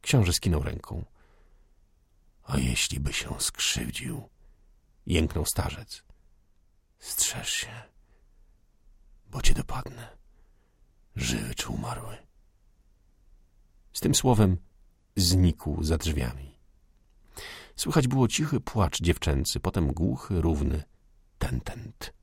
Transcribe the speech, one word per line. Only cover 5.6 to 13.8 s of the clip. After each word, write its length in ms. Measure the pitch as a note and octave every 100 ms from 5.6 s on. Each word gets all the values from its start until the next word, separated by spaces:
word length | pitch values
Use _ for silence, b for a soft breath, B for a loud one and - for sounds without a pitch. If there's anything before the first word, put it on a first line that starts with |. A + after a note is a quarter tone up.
| - - A2+ - _ - _ _ _ _ _ _ _ _
"Strzeż 540 | - - - B2 -
się, 300 | - - A#2 - _ _ _ _ _ - _ _ _ - - - - _
bo 120 | C3
cię 120 | -
dopadnę, 540 | - - - - - - - - - - _ _ _ _ _ _ -
żywy 380 | B1 A#1+ A1+
czy 140 | - -
umarły". 480 | G#1+ A1 A#1 - - - _ - _ _ _ _ _ _ _ - - _ _ _ _